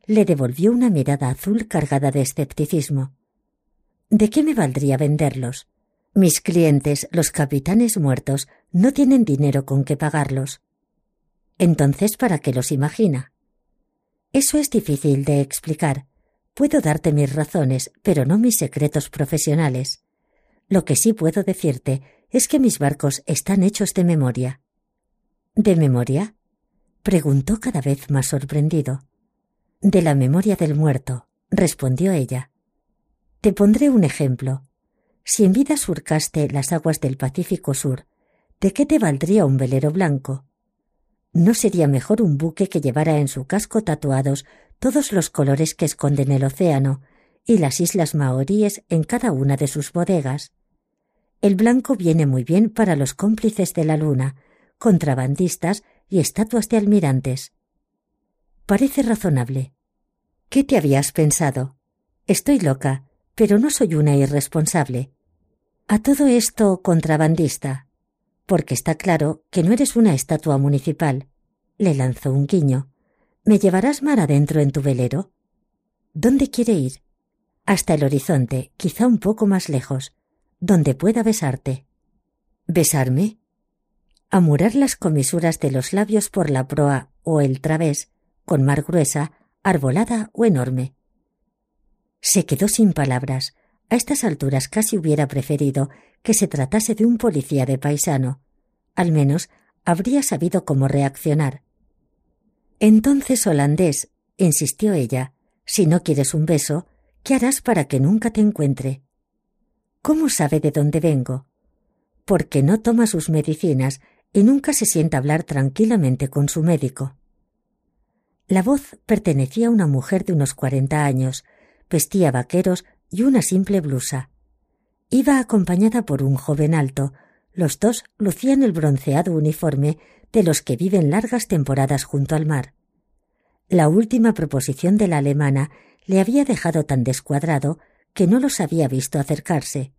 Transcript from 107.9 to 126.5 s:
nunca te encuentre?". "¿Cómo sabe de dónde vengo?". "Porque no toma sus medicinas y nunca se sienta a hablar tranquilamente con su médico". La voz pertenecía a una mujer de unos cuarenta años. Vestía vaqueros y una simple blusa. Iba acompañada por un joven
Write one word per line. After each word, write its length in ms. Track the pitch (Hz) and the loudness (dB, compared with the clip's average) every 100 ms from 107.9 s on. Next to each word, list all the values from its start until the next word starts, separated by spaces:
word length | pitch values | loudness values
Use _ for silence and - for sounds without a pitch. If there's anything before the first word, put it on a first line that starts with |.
| 131 | 0
nunca 320 | 143 220 226 | 2 2 0
te 100 | 220 | 0
encuentre?". 640 | 208 202 143 135 131 135 _ _ _ _ _ _ _ _ _ _ | 0 2 -2 -2 -6 -8 _ _ _ _ _ _ _ _ _ _
"¿Cómo 260 | - 311 294 | -2 0 0
sabe 320 | - 147 156 | 0 0 0
de 100 | 147 | -2
dónde 300 | 147 147 160 | 0 0 0
vengo?". 460 | 165 139 123 131 - _ _ _ _ _ _ _ | 0 0 -2 -8 -10 _ _ _ _ _ _ _
"Porque 380 | - 175 - 143 | -2 -2 0 0
no 180 | 139 220 | 2 2
toma 280 | 233 233 220 | 2 2 2
sus 200 | 170 151 | 0 -2
medicinas 720 | 156 147 156 175 131 131 135 _ _ _ | -2 -2 -2 0 0 -2 -6 _ _ _
y 120 | 202 | 2
nunca 280 | 214 277 302 | 4 4 0
se 140 | 285 214 | -2 0
sienta 300 | 165 156 135 | 0 0 0
a 40 | |
hablar 220 | 143 160 | 0 -2
tranquilamente 880 | - 143 135 135 220 226 135 127 135 | -2 -2 -2 0 2 2 2 0 -2
con 200 | 143 143 | -2 -2
su 140 | 160 | 0
médico". 540 | 160 165 127 - 135 _ _ _ _ _ _ _ _ _ _ _ _ _ - | 0 0 -2 -6 -10 _ _ _ _ _ _ _ _ _ _ _ _ _ -2
La 160 | 190 | 0
voz 360 | 190 285 - - | 2 -2 -4 -14
pertenecía 640 | - 208 180 139 131 220 233 | -2 -2 0 0 -2 0 2
a 40 | |
una 180 | 226 160 | 2 2
mujer 360 | 135 - 190 | 0 0 -4
de 80 | 190 | 0
unos 220 | 160 139 | -2 -2
cuarenta 500 | - 131 135 135 151 | -2 -2 -2 0 0
años. 400 | 143 131 131 131 _ _ _ _ - | 0 0 -2 -6 _ _ _ _ -4
Vestía 420 | 165 - 196 160 | -4 -2 0 2
vaqueros 540 | 127 - 175 185 180 - _ - | 0 -2 -2 0 -2 -8 _ -12
y 120 | 185 | -2
una 200 | 262 254 | 2 2
simple 380 | - 185 190 196 | 2 -2 0 -2
blusa. 500 | 151 131 - 131 - _ _ _ _ _ _ _ - | -2 -4 -4 -8 -10 _ _ _ _ _ _ _ -2
Iba 320 | 254 285 269 | 2 4 2
acompañada 680 | 240 220 180 180 220 240 220 | 2 0 2 2 2 0 -2
por 160 | 135 | -2
un 140 | 135 135 | 0 -2
joven 380 | - | -2